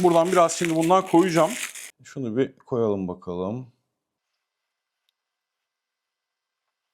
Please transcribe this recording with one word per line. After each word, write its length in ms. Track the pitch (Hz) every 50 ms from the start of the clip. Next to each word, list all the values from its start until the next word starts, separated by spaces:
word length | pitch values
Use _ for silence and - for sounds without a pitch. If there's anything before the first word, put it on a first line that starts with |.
| 180
buradan 280 | 180 170 165 165 175
biraz 200 | 185 180 170 165
şimdi 240 | - - 175 170 160
bundan 320 | 160 165 165 185 190 185
koyacağım. 440 | - - 165 180 185 160 165 156 170 226 - - - - - - - - _ 127
Şunu 340 | - - 143 135 117 107
bir 200 | 123 123 - -
koyalım 500 | _ _ - 135 117 117 107 101 98 95
bakalım. 600 | 87 87 92 - 92 90 87 92 95 110 127 127 117 _ _ _ _ _ _ _ _ _ _ _ _ _ _ _ _ _ _ _ _ _ _ _ _ _ _ _ _ _ _ _ _ _ _ _ _ _ _ _ _ _ _ _ _ _ _ _ _ _ _ _ _ _ _ _ _ _ _ _ _ _ _ _ _